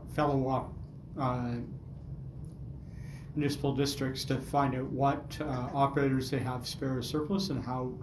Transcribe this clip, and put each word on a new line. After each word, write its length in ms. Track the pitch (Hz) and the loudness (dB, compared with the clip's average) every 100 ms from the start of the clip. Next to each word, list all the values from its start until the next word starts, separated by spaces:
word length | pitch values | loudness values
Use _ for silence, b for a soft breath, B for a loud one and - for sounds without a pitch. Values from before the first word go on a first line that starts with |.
| - | -2
fellow 340 | - 147 139 131 | 2 4 4 4
op-, 260 | 131 - - - - - - | 2 0 -8 -10 -12 -10 -2
uh, 380 | 131 123 120 120 - - - - - - - - - - - - B B B B B 151 | 0 2 0 -2 -4 -8 -10 -12 -10 -8 -8 -10 -10 -10 -10 -10 B B B B B 0
municipal 380 | 139 - 143 | 2 2 2
districts 520 | 131 139 - 131 135 - | 4 2 2 -2 -2 0
to 120 | 127 | 0
find 380 | - 143 135 127 | 2 4 4 2
out 100 | 135 | -2
what, 500 | 131 139 - - - | 4 4 4 -4 -6
uh, 300 | 147 127 123 | -2 -2 -2
operators 560 | 143 139 143 139 131 127 | 4 4 6 4 4 2
they 100 | 135 | 0
have 280 | 127 123 - | 0 -2 -4
spare 300 | - 135 131 | -2 0 0
or 40 | |
surplus 480 | 120 151 151 196 - | 0 0 2 2 2
and 140 | 131 | -2
how 300 | 120 127 127 - | -2 -2 -2 -4